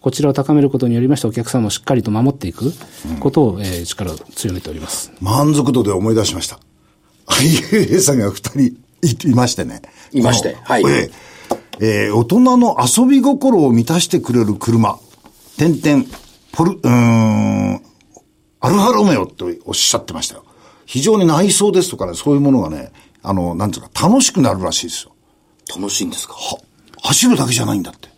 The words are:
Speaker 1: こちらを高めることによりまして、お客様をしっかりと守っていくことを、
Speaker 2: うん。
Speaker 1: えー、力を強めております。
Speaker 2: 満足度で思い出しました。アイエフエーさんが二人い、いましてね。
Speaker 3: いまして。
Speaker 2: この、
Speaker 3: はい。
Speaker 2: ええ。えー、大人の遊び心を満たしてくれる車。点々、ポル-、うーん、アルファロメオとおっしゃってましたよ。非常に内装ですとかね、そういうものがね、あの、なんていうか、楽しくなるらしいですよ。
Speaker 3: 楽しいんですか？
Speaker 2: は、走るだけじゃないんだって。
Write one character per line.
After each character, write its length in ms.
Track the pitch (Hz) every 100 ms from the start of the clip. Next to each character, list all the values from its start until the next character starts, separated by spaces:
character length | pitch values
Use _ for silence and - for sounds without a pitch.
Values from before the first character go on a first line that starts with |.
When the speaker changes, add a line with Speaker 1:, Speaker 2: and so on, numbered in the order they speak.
Speaker 1:
こ 100 | 135
ち 120 | -
ら 60 | 147
を 40 |
高 200 | 135 135
め 80 | 151
る 80 | 139
こ 100 | 135
と 80 | 123
に 80 |
よ 60 | 117
り 60 | 127
ま 80 |
し 60 | 147
て、 60 | 110
お 40 |
客 180 | 117 110
様 180 | 127 107
を 20 |
し 100 | -
っ 40 |
か 120 | -
り 80 | 127
と 80 | 107
守 240 | 107 127
っ 20 | 139
て 100 | 90
い 60 |
く 200 | - 123 - - - - 123
こ 120 | 143
と 120 | 156
を、 80 | 123
Speaker 2:
う 60 | 92
ん。 20 |
Speaker 1:
え 40 |
ー、 200 | 98 87
力 260 | 85 - 92
を 40 |
強 380 | 80 - - 104
め 60 | 90
て 100 | 78
お 40 |
り 60 | 78
ま 100 | 78
す。 240 | - - -
Speaker 2:
満 320 | 98 120 147
足 180 | 151 135
度 120 | 127
で 80 | 104
思 200 | 92 107
い 40 |
出 100 | 113
し 100 | 101
ま 60 | 98
し 60 | -
た。 120 | - _ _ _ _ _ _ -
ア 140 | -
イ 40 |
エ 40 | 147
フ 280 | 160 - 208
エ 20 |
ー 180 | - -
さ 140 | -
ん 60 | 135
が 120 | 101
二 180 | - -
人 100 | 143
い、 720 | 127 - _ _ 165 117 143
い 40 |
ま 120 | 123 123
し 80 |
て 80 | -
ね。 180 | - - - - -
Speaker 3:
い 100 | 139
ま 120 | 113
し 80 | 110
て。 120 | -
Speaker 2:
こ 40 | -
の、 60 |
Speaker 3:
は 160 | - -
い。 40 |
Speaker 2:
え 260 | 139 143 - - - - - - - -
え。 280 | 110 104 101
え 40 |
ー、 40 |
大 100 | 107
人 320 | 117 214 254 247
の 200 | 240 -
遊 200 | 120 - 254
び 140 | 277
心 420 | 254 269 262 214
を 80 | 139
満 160 | 117 117
た 120 | 170
し 80 | -
て 120 | 170
く 140 | -
れ 100 | 120
る 120 | 107
車。 440 | 98 - 113 107 - - _ - _ - -
点 220 | 165 143
々、 240 | 151 139 123 - - _ _
ポ 140 | -
ル-、 60 | 170
う 20 | 196
ー 80 | 123
ん、 920 | 120 117 113 110 107 104 101 101 98 _ _ _ - _ _ _ _
ア 100 | 123
ル 60 |
フ 60 | 202
ァ 100 | 214
ロ 120 | 220
メ 120 | 202 131
オ 80 |
と 240 | 90 - 90 85
お 60 | -
っ 20 |
し 200 | - -
ゃ 40 | -
っ 60 |
て 80 | -
ま 80 | 80
し 60 | -
た 80 |
よ。 80 | - _ _ - _
非 160 | - 131
常 160 | 160 220
に 80 |
内 260 | 175 156 196
装 200 | - 208
で 100 | 185
す 80 | 175
と 80 | -
か 80 |
ね、 80 | 92
そ 160 | 85 147
う 40 |
い 20 | 143
う 40 |
も 100 | 143
の 100 | 131
が 80 | 82
ね、 220 | 76 64 - _ _
あ 100 | -
の、 220 | 95 87
な 120 | 85 104
ん 40 |
て 80 | -
い 20 |
う 60 | -
か、 180 | - 165
楽 140 | 262
し 100 | -
く 100 | 185
な 120 | 127
る 100 | 95
ら 80 | 92
し 140 | -
い 20 | 85
で 60 |
す 120 | -
よ。 60 | - _ _ _ _ _ -
Speaker 3:
楽 140 | 90 98
し 120 | -
い 40 |
ん 40 | 90
で 80 | -
す 100 | -
か？ 60 |
Speaker 2:
は、 260 | - - - _ _ _ -
走 280 | - - 247
る 80 | 220
だ 100 | 123
け 60 |
じ 60 | 120
ゃ 40 |
な 100 | 110
い 40 | 104
ん 40 |
だ 80 | 85
っ 20 |
て。 160 | - -